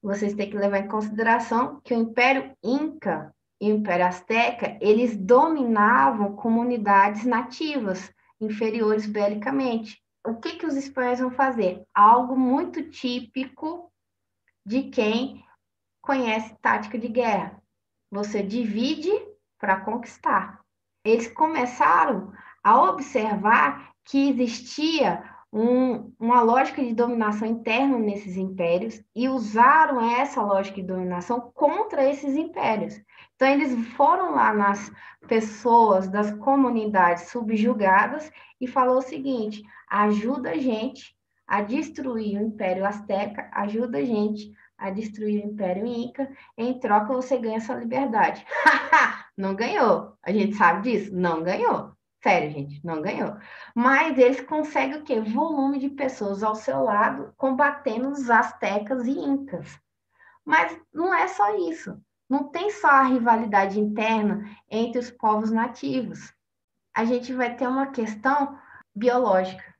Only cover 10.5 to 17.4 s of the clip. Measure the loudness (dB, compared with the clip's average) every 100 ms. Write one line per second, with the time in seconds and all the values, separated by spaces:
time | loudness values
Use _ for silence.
10.5 | -6 -4 -4 -4 -4 -2 0 -2 0 0
11.5 | 2 -2 -2 -6 4 8 8 4 0 2
12.5 | 0 -2 -8 -10 -8 -6 -6 -8 -10 -10
13.5 | -10 -10 -10 -14 _ _ _ _ _ _
14.5 | _ -4 -4 -2 0 0 0 -4 -10 _
15.5 | _ _ _ _ _ -4 -2 0 -2 -6
16.5 | -4 -2 0 -4 -8 -4 -2 0 0